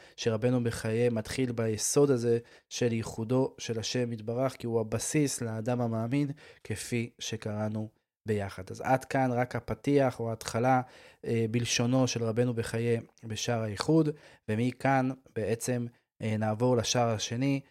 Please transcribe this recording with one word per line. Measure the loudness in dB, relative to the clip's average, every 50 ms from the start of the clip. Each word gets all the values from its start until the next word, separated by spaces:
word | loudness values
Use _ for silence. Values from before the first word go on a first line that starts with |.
| -20 -20 -12
שרבנו | -4 -2 -2 0 0 0 2 2 2 0
בחיי | 0 -4 -2 -4 -2 0 2 2 2
מתחיל | 2 0 -4 -4 -2 -2 -2 -2 0
ביסוד | -2 0 -2 -2 -2 -2 0 4 4 6 6
הזה | 4 2 4 2 2 2 2 -4 -20 -20 _ _
של | -4 -2 0 0 0
ייחודו | 0 -4 -4 -6 -6 -4 0 2 2 2 0 -2 -10
של | -8 -6 -6 -6
השם | -4 -4 -2 -2 -2 -2 -4
יתברך, | -8 -6 -6 -2 -2 -2 -2 -2
כי | -4 -6
הוא | 0 0 0
הבסיס | 0 0 -2 -4 -4 0 2 2 2 2 0 -4 -6
לאדם | -6 -6 -4 -2 -2 0 0
המאמין, | 0 0 0 0 0 0 0 0 0 0 -4 -10 -14 -20 -20 -20 _
כפי | -8 -8 -8 -6 -4 -2 -2 -2 -4 _ -10
שקראנו | -8 -8 -8 -6 -6 -6 -4 -2 -2 -2 -2 -4 -6 -8 _ _ _ _ _ _ -4
ביחד. | -2 -2 -2 -2 -6 -8 -12 -12 -12
אז | -12 -8
עד | 0 2 2 2 2
כאן | 0 0 2 2 2 2
רק | 0 0 0 -2
הפתיח | -8 -4 -4 -8 -4 0 2 4 4 4 2 0 -2
או | -4 -6
ההתחלה, | -6 -6 -6 -4 -2 0 4 4 4 4 2 -2 -12 -20 -20 -20 -20 _ -4
אה, | -2 0 0 0 2
בלשונו | 0 0 0 0 0 2 2 4 4 4 4 2
של | 0 -2 -2
רבנו | 0 2 2 2 0 0
בחיי | -2 -4 -4 -2 -2 0 2 0 0 -2 -8 _ _ -10
בשער | -10 -6 -4 -2 -2 0 0 -2
הייחוד, | -4 -4 -4 0 4 4 6 4 4 0 -6 -12 -20 -20 _ _ -2
ומכאן | 0 0 0 0 -2 0 2 4 4 4 2 0 -2 -6 _ -10 -6
בעצם, | -4 -2 -2 -2 -2 -2 -2 -2 -2 -4 -6 -10 _ _ _ _ -6 -4
אה, | -2 -2
נעבור | 0 0 0 0 2 2 2 2
לשער | 2 2 2 2 2 2 2
השני, | 0 -2 -4 -6 -4 -2 0 0 0 -2 -4 _